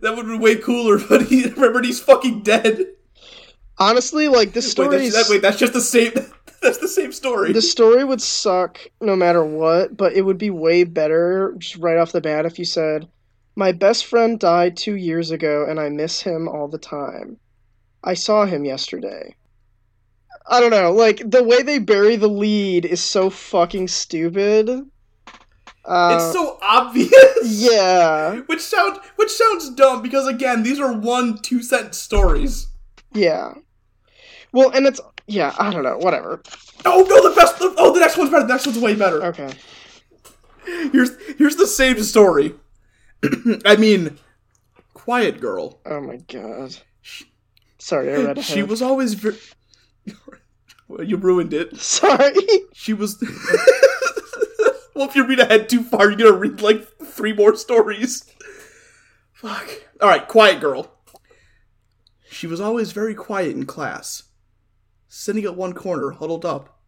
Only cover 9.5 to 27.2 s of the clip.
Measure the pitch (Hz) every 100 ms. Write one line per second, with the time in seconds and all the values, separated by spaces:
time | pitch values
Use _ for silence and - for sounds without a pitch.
9.5 | 156 160 170 190 - 190 185 190 185 208
10.5 | 180 160 175 175 165 156 160 175 190 190
11.5 | 226 165 180 170 165 165 175 156 151 160
12.5 | - 175 - 156 156 160 _ _ _ _
13.5 | - 196 175 196 226 - 233 226 226 180
14.5 | 170 175 175 - 202 175 165 165 160 156
15.5 | 147 147 160 151 147 160 - - 165 165
16.5 | 151 143 156 - 147 139 - - 226 _
17.5 | _ _ _ _ _ - 185 - 214 202
18.5 | 170 143 135 - - - 98 - _ _
19.5 | _ _ _ _ _ _ _ _ - -
20.5 | 247 240 220 175 196 226 208 233 247 240
21.5 | 247 262 294 196 208 208 226 214 202 208
22.5 | 214 196 175 175 175 - 202 190 190 -
23.5 | 196 170 196 185 - - 165 170 180 202
24.5 | 214 220 254 277 _ _ _ - - _
25.5 | _ - _ - 180 175 170 165 180 311
26.5 | - 196 233 247 240 - 494